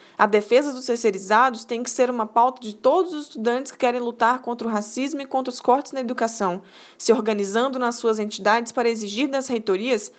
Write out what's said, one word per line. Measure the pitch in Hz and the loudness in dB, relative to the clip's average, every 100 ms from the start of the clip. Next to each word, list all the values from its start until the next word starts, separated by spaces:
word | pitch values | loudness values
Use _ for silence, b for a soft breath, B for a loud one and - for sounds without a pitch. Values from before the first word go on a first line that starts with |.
| B B | B B
a | 208 | 4
defesa | 208 208 247 285 | 2 4 4 4
dos | 254 | -4
terceirizados | 254 233 226 190 185 214 262 226 | -4 0 0 0 2 4 4 0
tem | - 233 | -6 -6
que | 240 | -4
ser | - 247 | 0 0
uma | 247 214 | 0 0
pauta | 233 247 262 | 2 2 2
de | 220 | -10
todos | 208 262 330 359 | -2 2 4 2
os | 302 285 | -4 -10
estudantes | - 220 247 285 | -4 -2 -2 -4
que | - | -2
querem | 254 247 | 0 0
lutar | 240 233 226 254 | -4 2 2 2
contra | 254 240 226 | -2 -6 -2
o | |
racismo | 214 214 - 269 285 | -2 -4 -4 -4 -4
e | 269 | -4
contra | 262 254 | -4 -4
os | 247 | -6
cortes | - 262 285 | -2 -2 -2
na | 269 | -6
educação, | 240 247 226 226 196 180 B B B B | -6 -2 -4 -2 -2 -4 B B B B
se | - | 2
organizando | 226 220 208 196 214 262 254 | 2 2 -2 0 0 0 0
nas | 240 | -2
suas | 240 233 214 | -2 0 0
entidades | 214 208 196 226 233 | -2 -2 2 2 2
para | - 233 | 0 0
exigir | 220 208 202 277 | 0 -4 -2 -2
das | 269 262 | -2 -2
reitorias | 233 220 190 240 226 - | -2 0 0 2 -2 -2